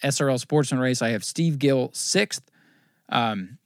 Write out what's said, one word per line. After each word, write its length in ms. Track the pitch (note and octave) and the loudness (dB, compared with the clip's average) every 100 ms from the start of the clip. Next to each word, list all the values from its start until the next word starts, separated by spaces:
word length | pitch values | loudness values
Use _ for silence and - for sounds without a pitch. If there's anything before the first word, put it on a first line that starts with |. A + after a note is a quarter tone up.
S 180 | C#3+ C3+ | -2 0
R 100 | C#3 | 0
L 80 | B2+ | 0
Sportsman 420 | - D3+ C3+ B2+ | 0 0 2 0
race, 220 | B2+ B2+ | 0 0
I 80 | A2+ | 0
have 140 | A2 | -2
Steve 360 | - - E3 C#3+ | -4 0 0 2
Gill 320 | C#3 C3 B2+ | 2 2 0
sixth. 560 | - - F#3 G#3 - - _ _ _ _ _ - | -4 -2 0 0 -4 -14 _ _ _ _ _ -4
Um, 480 | B2 A#2 G2+ F#2 A#2+ | -2 0 -2 -8 -14